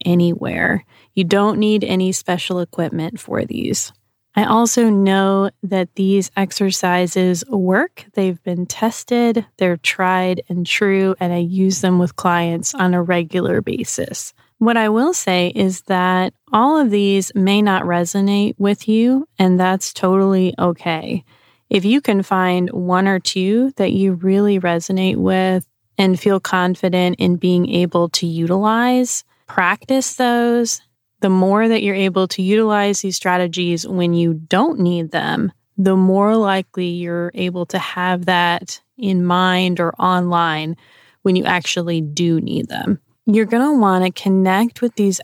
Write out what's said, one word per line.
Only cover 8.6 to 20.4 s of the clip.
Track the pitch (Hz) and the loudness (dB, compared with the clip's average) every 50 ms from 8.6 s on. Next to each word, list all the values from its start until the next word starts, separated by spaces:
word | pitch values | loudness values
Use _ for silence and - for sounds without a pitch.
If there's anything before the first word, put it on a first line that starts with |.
| 180 | -6
tested, | - - - 220 226 226 - - - 240 240 240 233 226 226 202 - _ | -6 -6 -4 -4 -4 -4 -4 -6 -2 0 2 2 2 0 0 -4 -6 _
they're | - 185 180 175 | -2 0 0 0
tried | 165 - - - - 190 185 185 185 185 185 185 175 - | -2 -4 -4 -2 0 0 0 2 2 0 0 -2 -4 -4
and | - 175 175 175 | -6 -4 -4 -4
true, | - - - 208 196 196 190 190 190 190 - | -2 -2 0 0 2 2 2 2 0 0 0
and | 185 175 175 | -2 -2 0
I | |
use | 175 175 170 185 190 190 190 190 - | -2 -2 -2 0 0 0 0 0 0
them | - 185 185 | 0 2 2
with | 180 180 170 - | 2 2 0 -2
clients | - - 185 175 175 170 170 170 170 - - - | -2 0 0 0 0 0 -2 -2 -4 -6 -6 -4
on | 269 190 185 180 | 0 0 2 2
a | 180 | 2
regular | 175 170 180 175 170 156 - 185 175 - 175 - | 0 0 0 0 -2 -2 -4 -2 -2 0 -2 -2
basis. | - - - - - - - - - - - - - - - _ _ _ _ - | -2 -4 -6 -6 -6 -8 -8 -8 -8 -8 -10 -12 -14 -16 -18 _ _ _ _ -2
What | 226 226 233 | 0 2 2
I | 233 220 214 | 2 2 2
will | 214 226 262 320 370 | 2 2 2 0 0
say | - - - 185 180 175 180 - | -2 -2 0 0 0 0 0 0
is | - 196 190 185 - - | 0 -2 -2 -2 -4 -4
that | - 190 180 185 185 185 185 185 - - _ _ - - | -2 -2 0 0 2 0 0 0 -2 -6 _ _ -2 0
all | 214 240 277 311 | 2 2 4 4
of | 311 285 226 | 2 2 2
these | 202 208 202 196 196 196 185 - - | 2 2 2 2 2 0 -2 -2 -2
may | 214 185 196 202 208 214 | 0 2 2 2 2 2
not | 208 190 185 - | 2 0 0 0
resonate | 175 175 175 175 170 - 202 196 202 202 202 202 214 - - | 0 0 0 -2 -2 -2 -2 0 0 2 0 0 -2 -2 -2
with | 196 202 208 - - | 0 0 -2 -2 -2
you, | - 214 220 233 247 262 269 302 - _ - | 0 2 2 2 2 2 0 -2 -4 _ 0
and | 190 185 185 180 | 2 4 4 4
that's | 185 185 190 190 - - - | 2 2 0 -2 -4 -8 -8
totally | - - 185 190 190 196 196 190 190 | -2 0 2 2 2 2 2 2 2